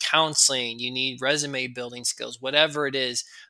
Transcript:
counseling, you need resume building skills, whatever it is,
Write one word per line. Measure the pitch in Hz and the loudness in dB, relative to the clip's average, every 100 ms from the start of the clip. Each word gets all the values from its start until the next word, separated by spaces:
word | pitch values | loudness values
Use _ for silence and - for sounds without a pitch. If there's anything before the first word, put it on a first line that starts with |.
counseling, | - 156 160 147 - 131 120 117 | 2 2 4 4 4 2 -2 -4
you | 123 | -6
need | 127 131 123 | -2 -4 0
resume | 131 147 143 135 127 | 0 0 0 -4 -4
building | 123 123 123 | -6 -8 -4
skills, | 120 - 120 117 | -4 -4 -8 -6
whatever | 131 147 156 147 139 | 0 4 4 2 0
it | 135 | 0
is, | 127 123 - - | 0 -2 -6 -18